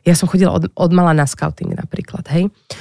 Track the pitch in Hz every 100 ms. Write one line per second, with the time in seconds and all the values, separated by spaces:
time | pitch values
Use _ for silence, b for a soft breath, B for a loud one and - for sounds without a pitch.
0 | 170 170 180 185 185 - 160 - 170 180
1 | 175 156 139 - 156 - 170 - 160 -
2 | - - - 160 202 B B B